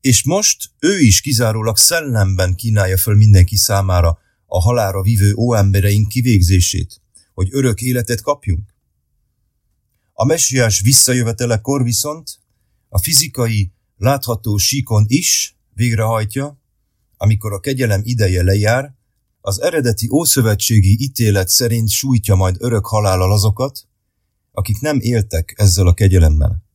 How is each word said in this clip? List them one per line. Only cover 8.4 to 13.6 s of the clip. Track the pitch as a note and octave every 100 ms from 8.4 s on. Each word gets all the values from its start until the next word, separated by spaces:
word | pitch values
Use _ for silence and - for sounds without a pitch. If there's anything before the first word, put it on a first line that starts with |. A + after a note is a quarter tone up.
| - F2 - _ _ _ _ _ _ _ _ _ _ _ _ _ _
A | -
messiás | C3 E3 - B2+ A#2 G#2
visszajövetelekor | G2+ C3+ - B2+ A2+ A2 B2 A2 A2+ C#3
viszont | A#2+ A#2+ D3 D#3+ D3+ - _ _ _ _ _
a | F#2+
fizikai, | A#2+ D#3+ D#3+ B2+ A#2 G#2+